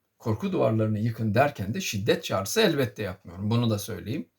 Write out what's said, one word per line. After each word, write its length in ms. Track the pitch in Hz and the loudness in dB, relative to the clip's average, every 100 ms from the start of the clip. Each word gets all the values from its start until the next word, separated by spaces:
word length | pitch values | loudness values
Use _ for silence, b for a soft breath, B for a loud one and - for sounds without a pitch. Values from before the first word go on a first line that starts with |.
| _ _ | _ _
korku 340 | 117 104 196 | -4 -2 -2
duvarlarını 460 | 185 123 113 107 107 | 2 2 2 2 0
yıkın 360 | 117 113 113 104 | -2 -2 0 4
derken 400 | 175 - 95 185 | 4 2 -4 -4
de 60 | |
şiddet 440 | - 98 113 170 - | -4 -2 0 0 0
çağrısı 360 | 104 98 220 | -4 -2 2
elbette 420 | 208 143 120 - | 4 4 0 -2
yapmıyorum. 480 | 98 95 - 90 104 | -6 -8 -12 -6 0
Bunu 200 | 117 120 | 2 2
da 80 | 104 | 0
söyleyeyim. 500 | - 92 101 139 - | -4 -8 -6 -6 -8